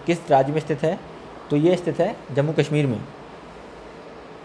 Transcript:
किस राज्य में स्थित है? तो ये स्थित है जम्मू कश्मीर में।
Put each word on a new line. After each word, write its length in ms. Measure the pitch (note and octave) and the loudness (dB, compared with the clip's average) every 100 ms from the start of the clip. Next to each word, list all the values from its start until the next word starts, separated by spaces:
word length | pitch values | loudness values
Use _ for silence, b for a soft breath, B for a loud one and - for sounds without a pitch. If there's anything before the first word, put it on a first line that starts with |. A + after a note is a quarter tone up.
| - | 0
किस 240 | E3+ - | 0 4
राज्य 220 | C3+ C3+ | 6 6
में 80 | D3+ | 2
स्थित 220 | D3+ D3 | 0 0
है? 180 | D#3+ G3 - - - - - | 0 0 -8 -16 -16 -12 0
तो 60 | D3 | 4
ये 200 | E3 F3 | 6 4
स्थित 240 | E3+ D3 | 2 2
है 160 | F#3 - - | 0 0 -4
जम्मू 200 | C#3 D3+ | 0 2
कश्मीर 340 | D3+ C#3+ D3 C#3 | 2 2 4 2
में। 140 | G#2+ - - - - - - - - - - - - - - | 0 -6 -14 -16 -16 -16 -16 -16 -16 -16 -16 -16 -16 -16 -18